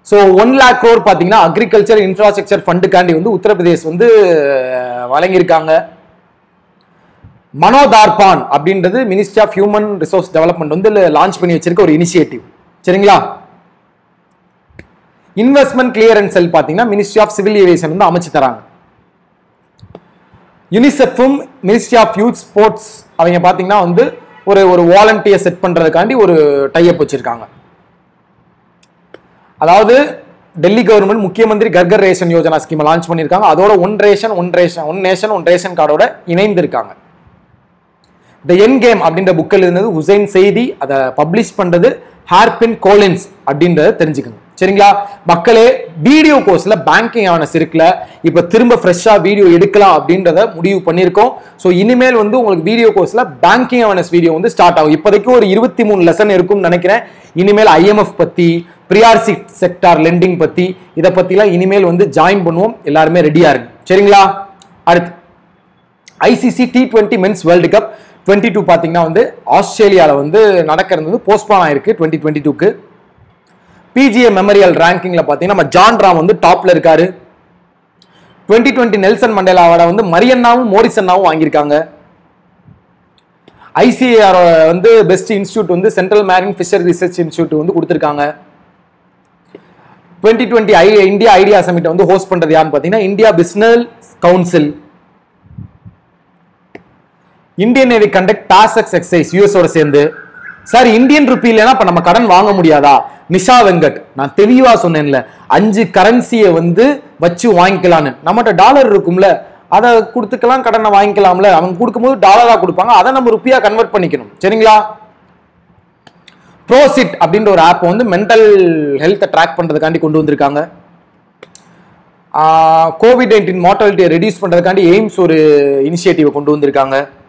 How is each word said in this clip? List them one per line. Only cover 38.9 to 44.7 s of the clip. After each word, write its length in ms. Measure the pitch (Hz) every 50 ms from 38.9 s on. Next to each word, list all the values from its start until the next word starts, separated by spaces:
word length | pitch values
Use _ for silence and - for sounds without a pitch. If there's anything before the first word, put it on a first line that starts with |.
| 226 185
அப்படின்ற 320 | 156 160 160 185 190 190 180
புக்கில் 240 | 165 156 - 208
இருந்தது 440 | 196 185 180 175 180 202 233 180 156
உசைன் 240 | 151 165 202 208 208
செய்தி, 500 | 202 - 190 190 202 175 220 240 262 - -
அதை 180 | 143 135 139
publish 560 | 135 131 127 127 - 151 160 175 226 233 - -
பண்றது 420 | - 190 175 175 175 190 262 - - - - _ _ _
Harpin 540 | - 175 185 220 226 190 - 233 226 220 -
Collins 480 | - 196 208 202 202 190 170 - - - - _ _ -
அப்படின்றத 440 | 139 147 165 175 175 156 151 196 226 -
தெரிஞ்சுக்கணும். 460 | 170 156 147 139 123 120 107 - _ _ _ -
சரிங்களா? 340 | 185 196